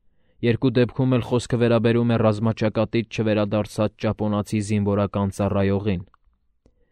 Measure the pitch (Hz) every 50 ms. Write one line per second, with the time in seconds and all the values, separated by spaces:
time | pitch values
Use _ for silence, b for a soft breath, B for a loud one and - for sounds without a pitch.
0 | _ _ _ _ _ _ _ - - 120 117 - - 135 117 127 123 110 - -
1 | 131 127 127 123 110 - 123 123 - - - 117 120 117 117 117 110 117 117 120
2 | 120 120 117 113 110 107 107 104 110 113 110 - 113 107 98 113 110 107 - 117
3 | 113 - - - 110 110 107 104 104 101 107 107 107 - - - 110 107 - -
4 | - 110 101 - 107 107 104 104 98 - - 107 104 98 110 104 101 101 101 101
5 | 101 95 - 101 101 98 98 - 101 98 98 101 98 98 98 98 101 107 98 90
6 | 92 - _ _ _ _ _ _ _ _ _ _ _ _ _ _ _ _